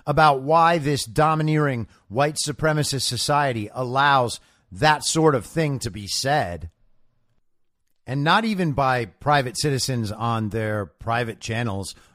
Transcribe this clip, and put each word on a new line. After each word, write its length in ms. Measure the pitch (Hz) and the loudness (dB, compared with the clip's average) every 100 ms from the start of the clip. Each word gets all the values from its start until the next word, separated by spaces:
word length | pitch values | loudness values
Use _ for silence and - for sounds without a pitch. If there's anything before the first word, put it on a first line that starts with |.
| - | -2
about 360 | 143 156 139 | 4 6 4
why 340 | 135 165 165 170 | 2 4 6 4
this 260 | 143 143 | 0 -2
domineering 840 | - 104 156 156 156 156 147 123 110 _ _ | -2 0 2 2 2 2 0 -2 -6 _ _
white 300 | 104 147 147 | 0 0 0
supremacist 640 | - 131 156 151 143 135 | -6 -2 0 0 0 -2
society 680 | - 120 - 147 143 117 104 | -4 -4 0 0 0 -2 -6
allows 640 | 127 127 131 143 139 120 - - _ _ | -6 -4 2 4 4 2 -4 -14 _ _
that 320 | 90 151 147 | 0 2 4
sort 320 | - 165 156 135 | 0 2 4 2
of 100 | 101 | -2
thing 320 | 165 156 135 | -2 -2 -4
to 120 | 120 | -8
be 160 | 101 101 | -10 -8
said. 600 | - 131 147 98 87 85 - _ _ _ _ _ _ _ _ _ _ _ _ - | -6 -2 0 -2 -6 -12 -18 _ _ _ _ _ _ _ _ _ _ _ _ -8
And 160 | 135 | -2
not 220 | 147 196 226 | 2 2 2
even 260 | 202 170 | 0 0
by 340 | 135 135 127 110 | 0 0 0 -2
private 540 | - - 147 127 107 | -6 0 2 2 -2
citizens 500 | 151 135 - 123 107 | -2 -2 -2 -2 -4
on 400 | 107 117 113 107 | -4 -2 -2 -2
their 360 | 113 107 107 92 | -4 -2 -4 -6
private 560 | _ 113 117 117 101 | _ -4 -2 -4 -6
channels 540 | - 113 120 98 92 - _ | -6 -4 -4 -4 -8 -12 _